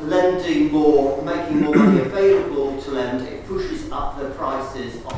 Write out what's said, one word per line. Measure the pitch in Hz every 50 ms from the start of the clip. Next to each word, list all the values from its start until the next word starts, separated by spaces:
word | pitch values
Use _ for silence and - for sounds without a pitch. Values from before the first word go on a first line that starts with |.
lending | 156 156 180 185 180 180 185 180 170 170 156 151 151 151
more, | 147 156 151 147 147 139 139 135 135 - -
making | 170 170 - - 156 151 151
more | 165 151 -
money | - 214 190 190 170
available | 135 135 - 196 196 196 190 - - - 143 139 139 139 139 135
to | - 139
lend, | 135 131 123 123 127 131 127 135
it | - - - -
pushes | 190 185 - - - - - -
up | - 139 - - - 139
the | 139 135
prices | - - - - - 135 - - - - 117 117 - 117
of | - - -